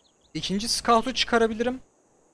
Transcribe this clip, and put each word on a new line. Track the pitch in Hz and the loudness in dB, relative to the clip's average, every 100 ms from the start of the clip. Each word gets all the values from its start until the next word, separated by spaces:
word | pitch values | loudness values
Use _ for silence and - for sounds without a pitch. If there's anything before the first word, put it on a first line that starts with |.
| _ _ _ | _ _ _
İkinci | 156 - 196 226 | -8 -4 -4 -2
Scout'u | - - 233 233 | -2 2 2 2
çıkarabilirim. | 254 - 233 226 220 240 262 - _ _ _ _ | -2 0 2 2 0 -4 -4 -10 _ _ _ _